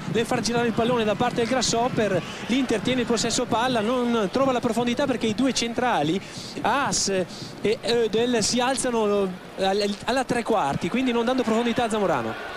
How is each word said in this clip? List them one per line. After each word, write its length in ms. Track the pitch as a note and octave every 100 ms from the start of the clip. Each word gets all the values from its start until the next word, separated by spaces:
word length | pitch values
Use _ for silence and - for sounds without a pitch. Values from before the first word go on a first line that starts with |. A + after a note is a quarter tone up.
| -
nel 140 | F#3 A3+
far 140 | B3
girare 260 | A3 A#3+ A#3+
il 80 |
pallone 300 | A3 A#3 B3
da 100 | G#3+
parte 220 | G3+ B3 A#3+
del 100 | A#3
Grasshopper, 760 | C4 - A#3 B3 A#3+ G#3 F3+ - - -
l'Inter 340 | B3+ B3+ A3
tiene 220 | G#3 B3+
il 40 | A#3
possesso 400 | A3+ A3+ A#3+ A#3
palla, 340 | A3+ B3+ A#3+
non 480 | G#3 B3+ A#3+ A#3 F#3+
trova 220 | B3 C4+
la 80 | B3
profondità 460 | A3+ A3 A#3+ A#3 C#4+
perché 200 | A3+ A3+
i 80 |
due 200 | G#3 C4
centrali, 680 | - A#3 A#3 B3 F#3 D3+ F#3+ - - - -
As 460 | G3+ C4 B3 F3+ -
e 680 | F#3+ F3 - - - G#3 A3
Ödel, 600 | - A#3+ A3 G#3+ B3 A#3
si 180 | G3 A#3+
alzano 720 | B3 C4 C4 A#3 G#3 G3+ F#3+ F3+ - -
al-, 380 | F#3+ G3+ G3+ G3+
alla 200 | - C4
tre 180 | B3+ B3
quarti, 480 | - G#3 C#3+ C#3+ E3+
quindi 200 | A#3+ B3+
non 140 | A#3
dando 180 | A#3 C4
profondità 420 | A3 A3 A#3 A3+
a 60 | A#3
Zamorano. 640 | G#3+ F#3 C#3+ A2+ G#2+ -